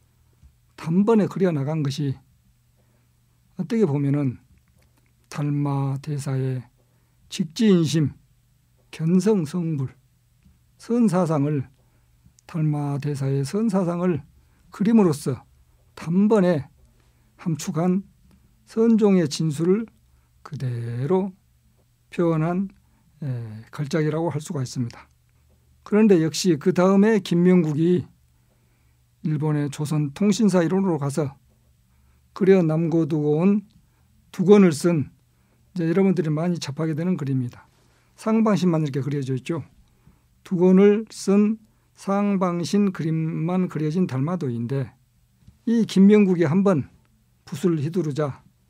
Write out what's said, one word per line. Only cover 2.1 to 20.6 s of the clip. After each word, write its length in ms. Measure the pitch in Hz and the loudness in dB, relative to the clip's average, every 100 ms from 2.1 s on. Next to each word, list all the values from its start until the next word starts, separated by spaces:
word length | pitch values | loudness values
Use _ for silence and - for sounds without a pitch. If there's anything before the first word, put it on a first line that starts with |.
| 131 _ _ _ _ _ _ _ _ _ _ _ _ _ - | -6 _ _ _ _ _ _ _ _ _ _ _ _ _ -12
어떻게 280 | 175 226 190 | -4 0 0
보면은 540 | 143 143 143 139 104 _ _ _ _ _ _ _ _ _ | 0 0 0 -2 -6 _ _ _ _ _ _ _ _ _
달마 680 | - 147 143 143 139 139 139 | -8 -4 -2 -2 -2 -4 -6
대사의 640 | 139 147 139 131 131 127 - _ _ _ _ _ _ | -8 -8 -6 -4 -4 -6 -10 _ _ _ _ _ _
직지인심, 840 | - 160 - 220 185 160 156 139 - _ _ _ _ _ _ _ | -8 -8 0 4 4 4 0 -2 -4 _ _ _ _ _ _ _
견성성불, 1040 | - 160 185 185 214 147 180 165 151 131 - _ _ _ _ _ _ _ _ | -6 0 2 2 0 -2 -4 -4 -4 -6 -10 _ _ _ _ _ _ _ _
선사상을, 920 | - 240 226 175 170 156 143 151 131 _ _ _ _ _ _ _ - | -4 0 2 2 0 0 0 -2 -6 _ _ _ _ _ _ _ -12
달마 500 | 170 156 147 143 143 | -4 -2 -2 -4 -6
대사의 480 | 143 139 135 139 139 | -6 -6 -4 -4 -4
선사상을 800 | 202 226 190 170 175 180 156 - _ _ _ _ | -4 -2 0 -2 -2 -2 -4 -8 _ _ _ _
그림으로써 720 | - 202 233 185 143 - 127 - _ _ _ _ - | -4 2 4 4 2 -4 -8 -12 _ _ _ _ -16
단번에 720 | 156 180 208 220 180 160 - _ _ _ _ _ _ _ | -4 0 4 4 4 2 -4 _ _ _ _ _ _ _
함축한 680 | - 156 - 156 180 185 190 _ _ _ _ _ _ | -6 -6 -4 -4 -2 -2 -4 _ _ _ _ _ _
선종의 640 | - 233 226 208 190 156 | 0 4 4 4 4 2
진술을 560 | - 160 139 165 196 226 _ _ _ _ _ | -2 -4 -2 0 0 -2 _ _ _ _ _
그대로 920 | - 135 | -16 -8